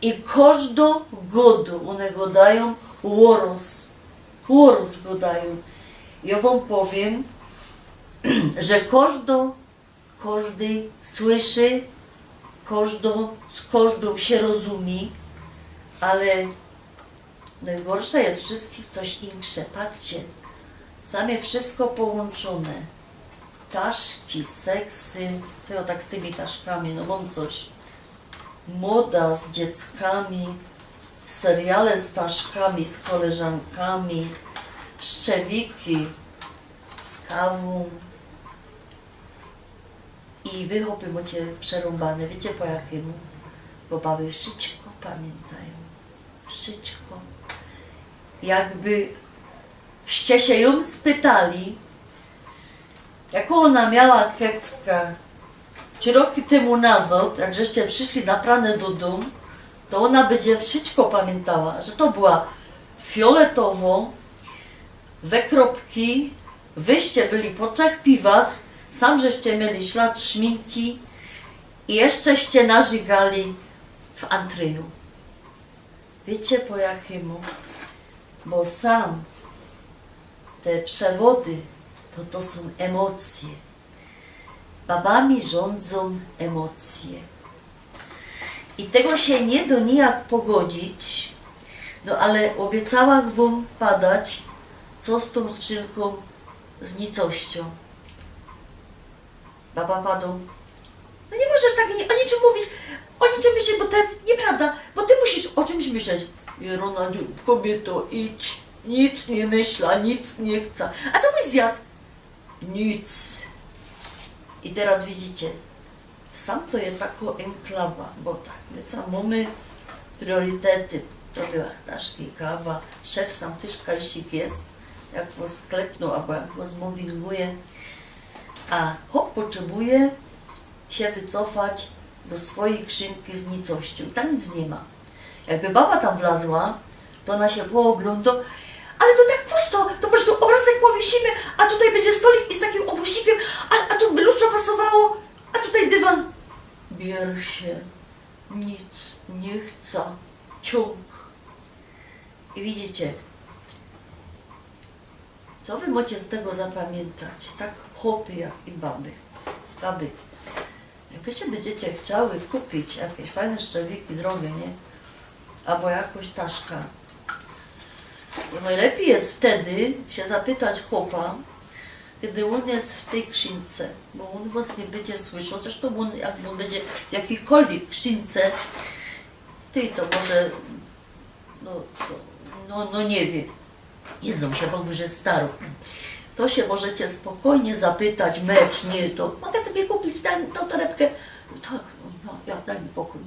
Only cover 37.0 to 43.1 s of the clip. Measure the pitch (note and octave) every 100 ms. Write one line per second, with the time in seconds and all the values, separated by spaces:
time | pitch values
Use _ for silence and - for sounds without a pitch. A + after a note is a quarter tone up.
37 | - - - E3+ F#3 F#3 F3+ F3+ E3+ E3+
38 | - - - - - - - - - -
39 | - - - - - - - - - -
40 | - - - - - F#3+ E3+ G#3+ G#3+ -
41 | F3+ E3+ F3 E3+ E3 E3 - F3+ F3 E3
42 | D#3+ D#3+ D#3+ F3+ - - E3+ D#3+ - D#3
43 | D#3+